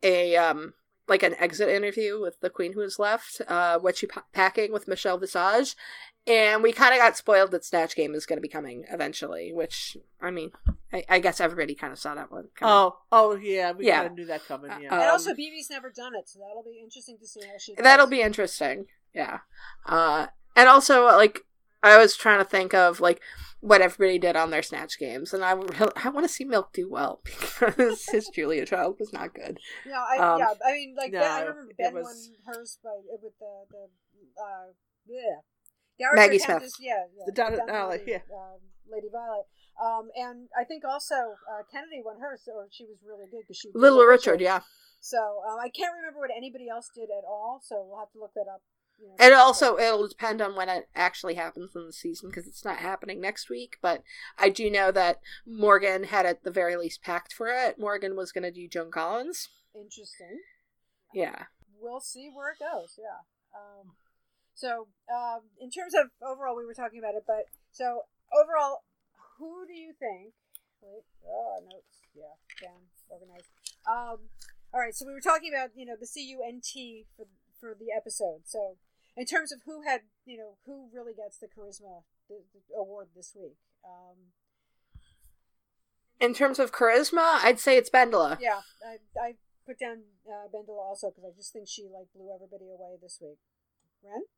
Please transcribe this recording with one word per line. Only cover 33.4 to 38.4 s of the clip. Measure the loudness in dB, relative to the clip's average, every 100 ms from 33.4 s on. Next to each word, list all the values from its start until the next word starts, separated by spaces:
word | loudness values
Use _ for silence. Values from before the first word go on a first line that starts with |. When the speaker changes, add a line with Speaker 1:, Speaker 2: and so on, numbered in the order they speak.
| -20 -20 -20
Speaker 3:
the, | -20 -20 _ _ _ _ -18
uh, | -16 -16 -20 _ _ _ _
yeah. | -10 -8 -8 _ _ _ _ _ _
Dowager | 2 8
Speaker 1:
Maggie | 8 6
Speaker 3:
Countess, | 0 -4 -4 -18
Speaker 1:
Smith. | -8
Speaker 3:
yeah, | -8 -8 _
yeah, | -10
Speaker 2:
The |
Dow- | -4 -2
Speaker 3:
Dow- | -2 -6
Speaker 2:
Dolly, | -6 -6 -8
Speaker 3:
Lady, | -8
Speaker 2:
yeah. | -10 -10
Speaker 3:
um, | -18